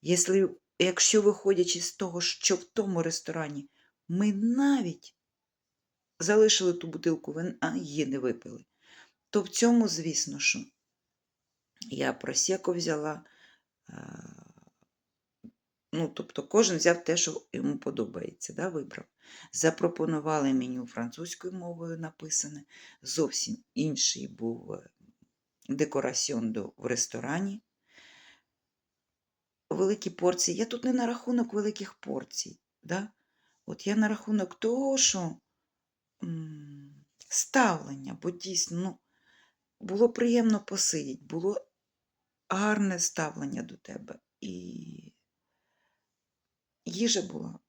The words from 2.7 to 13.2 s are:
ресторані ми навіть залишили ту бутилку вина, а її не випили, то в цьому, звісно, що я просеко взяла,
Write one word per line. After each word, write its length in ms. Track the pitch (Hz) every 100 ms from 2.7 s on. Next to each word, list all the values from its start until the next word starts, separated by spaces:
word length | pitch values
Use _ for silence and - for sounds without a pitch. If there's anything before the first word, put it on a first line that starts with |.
| - 196 175
ресторані 680 | 165 165 - 165 151 143 139 _ _ _ _
ми 240 | 170 208
навіть 840 | 196 220 247 277 277 185 170 - _ _ _ _ _ _ _ _ _ _ _
залишили 540 | 170 214 214 214 185
ту 140 | 175 165
бутилку 460 | - 170 160 -
вина, 220 | 151 175 -
а 160 | 160 -
її 300 | 156 147 139
не 120 | 135
випили, 460 | 127 117 - 117 _ _ _ - - _ _
то 120 | 208
в 60 | 190
цьому, 400 | - 233 240 214
звісно, 500 | 160 165 151 - -
що 200 | - - - _ _ _ _ _ _ _ _ _ _ _
я 320 | - 131 135
просеко 600 | - - - - 190 190
взяла, 520 | 175 165 151 151 151